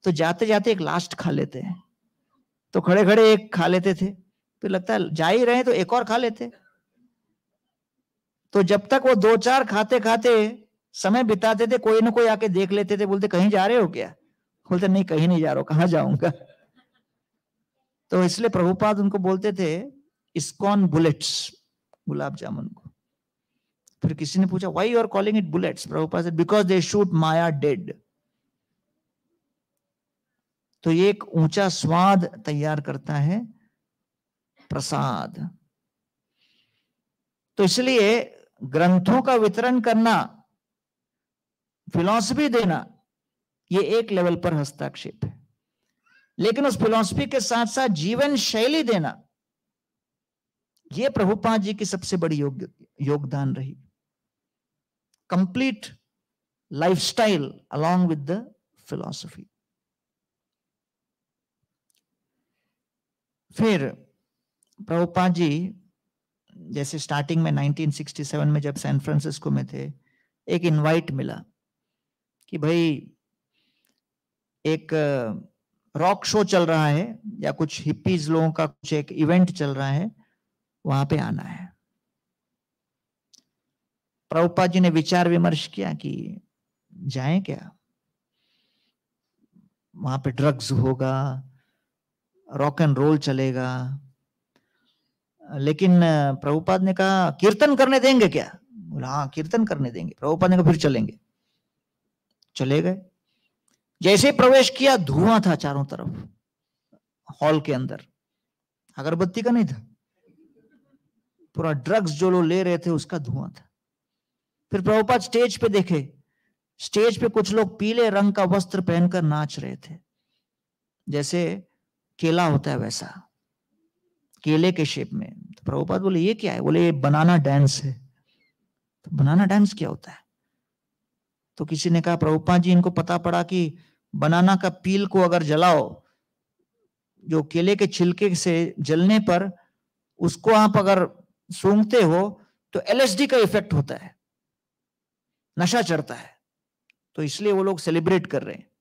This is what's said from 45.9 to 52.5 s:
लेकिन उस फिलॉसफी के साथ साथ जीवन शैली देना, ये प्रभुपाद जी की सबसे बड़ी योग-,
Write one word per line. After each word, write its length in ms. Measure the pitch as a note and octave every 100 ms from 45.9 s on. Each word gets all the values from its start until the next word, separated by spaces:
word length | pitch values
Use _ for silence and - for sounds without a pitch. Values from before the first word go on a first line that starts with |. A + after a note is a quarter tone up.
| _ _ _ _ -
लेकिन 280 | G3+ A#3 C#4+
उस 100 | G#3
फिलॉसफी 480 | A3 A3 G#3 - C#4
के 140 | C4+
साथ 260 | - A#3 A#3
साथ 220 | B3+ C4
जीवन 480 | E3+ D#3+ A#3+ C#4+ C#4
शैली 480 | - A3 A#3 D#4
देना, 400 | B3+ G#3 C#3+ - _ _ _ _ _ _ _ _ _ _ _ _ _ _ _ _ _
ये 160 | C#3 C4
प्रभुपाद 520 | C4+ F#3+ G#3 A#3 A3+
जी 120 | G3
की 120 | G#3 G#3
सबसे 320 | - - F#3+
बड़ी 180 | E3 D#3
योग-, 500 | C#3+